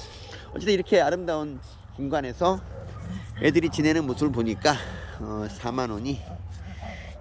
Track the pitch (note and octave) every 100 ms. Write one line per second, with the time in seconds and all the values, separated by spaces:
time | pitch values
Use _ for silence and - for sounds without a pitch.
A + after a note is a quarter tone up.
0 | - - - - - - F3 F#3+ - F#3+
1 | D3 F3 F3 D#3 D3+ C3+ - - - -
2 | C#3 D3 C3 A#2+ F3+ F#3+ - - - -
3 | - - - - D3 D3+ D#3+ D3+ D3+ D#3+
4 | C#3 A#2+ D3 A#2 A2+ G2 D3 C3 - -
5 | - - G#2+ G#2+ G#2 - A#2+ B2+ B2 G#2
6 | B2+ C#3 - - - - - - - -
7 | - -